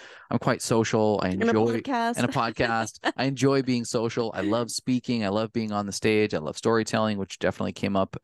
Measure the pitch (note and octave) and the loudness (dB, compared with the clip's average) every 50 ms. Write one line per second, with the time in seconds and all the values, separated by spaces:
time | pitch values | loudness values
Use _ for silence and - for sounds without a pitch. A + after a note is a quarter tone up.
0 | - - - - - - - B2 - C#3 A#2+ - - - B2 A2+ A2+ - - A2 | -16 -20 -20 -20 -6 -4 -4 -2 0 0 -2 -2 0 2 2 2 2 2 2 2
1 | G#2+ G#2+ G#2 F#2+ F#2+ F#2 F#2 G3 A3+ A3+ A3+ G#3+ - - - - - C4+ C4 A#3 | 4 4 2 2 0 0 0 0 0 2 2 4 2 2 0 -2 -2 -4 -2 -2
2 | A#3 A#3 A#3+ - A#2+ - - C3+ A#2 A2+ A2+ - C3 A#2 A2+ A2+ A2 - - - | -2 -2 -2 -2 -2 0 0 0 -2 0 0 0 0 0 0 0 -2 -4 -6 -6
3 | - - - - B2 C3+ C#3 A#2+ C3 C#3 C#3 C3+ B2+ C3 B2+ A#2+ A2+ - - A#2 | -4 -4 -2 0 -2 -2 0 2 2 4 4 4 2 2 0 -2 -2 -2 -2 -2
4 | A2+ A#2 - B2 A#2 A2 - F#2+ F#2+ G2+ G#2+ A#2+ A#2+ G#2+ - - - C3 B2+ A#2+ | -2 0 0 -2 -2 -2 -2 -2 0 0 0 0 0 -2 -6 -6 -2 0 0 0
5 | - - A#2+ A#2 G#2+ F#2+ G2+ G#2+ A2+ G#2+ - A#2 A2 G#2+ G#2 G#2 G2+ G2+ F#2 - | 0 0 -2 0 0 0 0 0 0 -2 -2 -2 -2 -2 -2 -2 -2 -4 -4 0
6 | - A2 A2 G#2+ G#2+ G#2 G2+ D#2+ D2+ C#2 - - - A2+ A2+ A2+ A2 - - A2 | 2 2 4 4 4 2 0 -2 -4 -6 -6 -2 0 2 2 2 2 0 0 0
7 | A2 G#2+ G#2 G2 F#2+ - - - - F#2 - - G2 G2 - - - G2+ G2 F#2+ | 0 0 0 -2 -6 -8 -6 -2 -2 -2 -2 -2 -4 -6 -4 -4 -2 0 0 0
8 | F#2+ - - - | 0 0 -4 -6